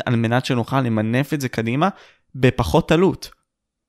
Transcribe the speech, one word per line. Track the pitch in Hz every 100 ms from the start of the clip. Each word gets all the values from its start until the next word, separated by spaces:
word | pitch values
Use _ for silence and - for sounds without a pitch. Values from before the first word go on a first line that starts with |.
| -
על | 117
מנת | 113 123 -
שנוכל | 123 110 135
למנף | 123 110 110 123 139
את | 151
זה | 131
קדימה | - 113 127 185 - - _ _ 131
בפחות | 127 - 107 156 -
עלות, | 160 185 135 - - _ _ _ _